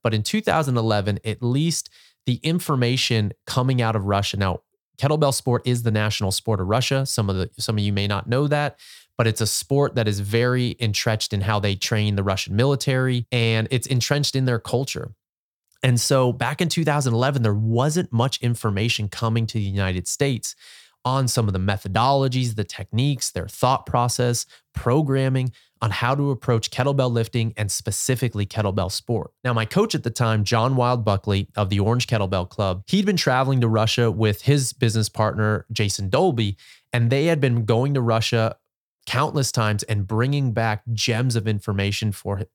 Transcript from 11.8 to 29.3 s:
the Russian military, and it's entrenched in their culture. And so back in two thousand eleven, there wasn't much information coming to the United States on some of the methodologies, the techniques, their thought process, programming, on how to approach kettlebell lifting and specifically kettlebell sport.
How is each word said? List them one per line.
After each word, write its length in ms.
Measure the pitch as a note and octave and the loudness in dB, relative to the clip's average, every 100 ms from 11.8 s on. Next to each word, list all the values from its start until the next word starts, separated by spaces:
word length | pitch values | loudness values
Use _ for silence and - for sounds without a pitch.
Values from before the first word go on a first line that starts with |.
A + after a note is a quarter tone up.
| - A2 G#2 G2+ | -2 0 0 0
the 60 | |
Russian 340 | G2 F#2+ - G2 | 0 -2 -2 2
military, 720 | C3+ C#3 - B2+ C3 B2 A#2 | 2 2 0 0 0 -2 -2
and 380 | B2 A2+ A2+ A2+ | 0 2 2 0
it's 160 | B2+ - | -2 0
entrenched 480 | B2+ - C#3+ C#3+ | -2 0 0 0
in 120 | C3+ C3 | 0 0
their 120 | A#2+ | -2
culture. 540 | - - C3+ - - - _ _ _ _ _ - | -2 -2 -2 -6 -10 -14 _ _ _ _ _ -2
And 180 | B2+ A#2+ | 2 2
so 320 | - C3+ B2+ | 4 2 2
back 300 | A#2 B2 C#3+ | 0 -2 0
in 80 | F3 | -2
two 120 | - | 0
thousand 280 | D#3 D3 C3 | 2 2 2
eleven, 300 | A2+ C3 C#3 | 2 2 2
there 100 | A2 | 2
wasn't 580 | G#2 A2 A#2 D3 D#3+ F3 | 2 2 2 2 0 0
much 300 | A2+ C3 - | 0 0 0
information 680 | A#2+ A#2 A2 G2 A2+ - G#2 | -2 -2 -2 0 0 -2 -4
coming 380 | - A2+ A2+ A2+ | -4 -2 0 -2
to 100 | A2+ | -2
the 60 | |
United 440 | G2 G2+ F#2+ F2+ - | -2 -2 -2 -2 -4
States 480 | - C#3 A#2 - - - - - _ | -2 0 -2 -6 -12 -20 -20 -20 _
on 240 | B2 C3+ B2+ | -2 0 0
some 180 | - G#2 | 0 0
of 60 | |
the 80 | F#2 | 0
methodologies, 960 | F#2+ G2 G2+ G2+ B2+ C#3 C3+ B2+ B2 G#2+ | 0 -2 -2 0 2 2 2 0 -2 -2
the 80 | |
techniques, 640 | G2+ - G2 A2 C#3+ C3 - | -6 -8 -6 -2 0 -2 -4
their 160 | - F#2+ | -6 -8
thought 380 | - B2+ C3 | 0 0 0
process, 640 | - B2 A#2+ - A#2+ A#2+ - - _ | -2 0 0 0 0 -2 -6 -16 _
programming, 800 | - A#2+ C#3 C#3+ C3+ C3 C3 B2+ - _ - | -6 0 0 2 0 0 0 -2 -6 _ -4
on 80 | A2 | -4
how 240 | - A#2+ | 0 0
to 160 | C#3+ C#3+ | 0 0
approach 400 | B2 - A2+ - | -2 0 0 0
kettlebell 400 | - C3+ C#3 B2+ | -2 0 2 0
lifting 420 | A#2 A2+ A#2+ A2+ G#2+ | 0 -2 -2 -2 -2
and 120 | G#2 | -6
specifically 760 | - - - - B2+ A#2+ G#2 G2 | -4 -6 -4 -2 -2 -2 -2 -4
kettlebell 440 | - G#2 G2+ F#2 | -2 -2 -2 -4
sport. 400 | - - A2+ - | -6 -4 -6 -6